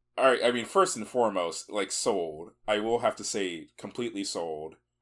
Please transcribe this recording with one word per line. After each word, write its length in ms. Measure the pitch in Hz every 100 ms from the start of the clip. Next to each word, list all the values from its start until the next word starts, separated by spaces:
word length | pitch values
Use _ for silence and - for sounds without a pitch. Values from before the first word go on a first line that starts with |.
| _ -
all 80 | 131
right, 140 | 123
I 80 | 120
mean, 140 | 123 110
first 300 | 196 180 -
and 120 | 104
foremost, 640 | 127 113 95 87 80 -
like, 200 | 104 95
sold. 600 | - 131 101 82 76 85 - -
I 100 | 107
will 220 | 107 117
have 160 | 113 -
to 80 |
say, 460 | 104 107 95 82 76 -
completely 480 | 104 - 120 101
sold. 520 | 101 98 85 76 78 - _ _